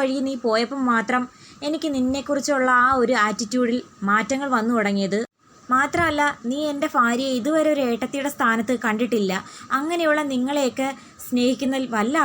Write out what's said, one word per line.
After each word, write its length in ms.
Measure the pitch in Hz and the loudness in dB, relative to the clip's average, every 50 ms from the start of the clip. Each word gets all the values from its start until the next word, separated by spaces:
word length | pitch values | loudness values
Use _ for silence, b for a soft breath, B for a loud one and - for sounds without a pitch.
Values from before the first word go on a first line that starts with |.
വഴി 160 | 277 262 262 277 262 269 | 0 0 0 0 -2 -2
നീ 80 | 269 240 - | -4 -2 0
പോയപ്പം 360 | 233 220 226 240 226 277 277 254 247 | 0 2 2 0 -2 -2 -2 0 2
മാത്രം 320 | 233 226 220 226 254 247 247 - B B B B B B 285 294 | 2 2 2 0 0 0 -2 -4 B B B B B B -6 -4
എനിക്ക് 200 | 311 311 320 311 277 | -4 -2 -2 -2 -2
നിന്നെക്കുറിച്ചുള്ള 760 | 262 254 254 262 277 262 - 285 277 - 285 285 269 254 254 247 247 247 | 0 0 0 -2 -2 -2 -2 -2 -2 0 0 0 2 2 4 4 4 4
ആ 60 | 254 269 262 240 | 4 4 4 2
ഒരു 120 | 220 254 226 208 214 | 2 2 2 2 0
ആറ്റിറ്റ്യൂഡിൽ 520 | - - 240 214 247 254 247 233 233 247 - - - - 202 196 | 0 -2 -4 -2 0 0 0 0 0 -2 -4 -8 -10 -6 -2 0
മാറ്റങ്ങൾ 400 | 208 220 214 - 269 269 277 277 254 226 | 2 2 2 0 -2 -4 -2 0 0 0
വന്നു 160 | 214 233 240 226 | 0 0 0 2
തുടങ്ങിയത്. 420 | 202 202 202 196 196 185 202 208 233 - _ _ _ _ - - - - | 2 2 0 0 0 0 -2 -2 -4 -6 _ _ _ _ -20 -20 -4 0
മാത്രമല്ല, 520 | 254 262 285 294 - 330 339 320 302 294 294 294 285 - - 233 | 0 2 2 2 0 0 0 2 2 2 0 0 0 -2 -4 -4
നീ 80 | 262 294 302 302 | -4 -2 -2 -4
എൻ്റെ 160 | 285 285 311 302 - | -2 -2 -4 0 2
ഭാര്യയെ 380 | 277 240 233 240 240 269 269 262 247 | 2 2 2 2 0 0 -2 -2 -2
ഇതുവരെ 300 | 214 285 311 320 311 311 | 0 0 2 2 2 2
ഒരു 100 | 302 285 262 240 | 2 2 0 0
ഏട്ടത്തിയുടെ 420 | 233 - 254 254 - 277 262 277 277 | -2 -2 -4 -4 -4 -4 -4 -4 -2
സ്ഥാനത്ത് 400 | - 269 233 226 226 220 - 254 233 - | 0 2 2 2 2 0 0 -2 -2 0
കണ്ടിട്ടില്ല. 480 | 226 214 220 247 233 233 214 202 185 180 190 B B B B B B - 269 | -2 0 0 0 0 0 0 0 0 -2 -4 B B B B B B -4 -2
അങ്ങനെയുള്ള 440 | 285 320 349 339 330 311 302 302 302 277 262 | -2 -2 -2 0 2 2 2 0 0 -2 -2
നിങ്ങളെയൊക്കെ 540 | 247 254 269 294 294 277 247 - - 262 277 269 B B B B B - | -2 -2 0 0 0 0 0 0 -2 -4 -4 -6 B B B B B -8
സ്നേഹിക്കുന്നതിൽ 640 | - 247 247 240 254 254 - 277 254 269 269 262 247 233 | -4 0 2 2 2 2 0 0 -2 -2 -2 -2 -2 -2
വല്ല 220 | 214 208 233 294 320 294 | -2 0 0 2 0 0